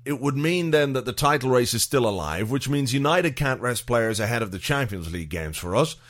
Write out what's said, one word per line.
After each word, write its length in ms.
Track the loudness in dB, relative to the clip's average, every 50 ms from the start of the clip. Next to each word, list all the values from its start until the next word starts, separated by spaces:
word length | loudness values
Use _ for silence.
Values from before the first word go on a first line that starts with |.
| -6
it 160 | -6 -4 -2
would 160 | 0 0 0
mean 360 | 2 0 2 2 0 2 4
then 200 | 4 4 4 2
that 140 | 0 -2 -2
the 80 | -4 -4
title 360 | 0 2 2 2 2 2 4
race 240 | 4 4 4 2 0
is 80 | -2
still 240 | -2 2 2 2 2
alive, 460 | 2 0 0 -2 -4 -2 -4 -4 -2
which 160 | -4 -4 -2 -2
means 260 | -2 0 0 0 0
United 440 | 0 2 4 2 4 2 0 0 0
can't 240 | 0 0 0 0
rest 260 | -2 -4 -4 -4 -2 0
players 320 | 2 2 2 2 0 0
ahead 220 | 0 0 0 -2
of 100 | -2 -4
the 80 | -6 -8
Champions 540 | -4 -2 0 0 0 -2 -4 -6 -8 -6 -6
League 160 | -6 -6 -6
games 280 | -6 -6 -6 -6 -8 -8
for 200 | -6 -2 2 2
us. 180 | 2 2 -2 -10 -16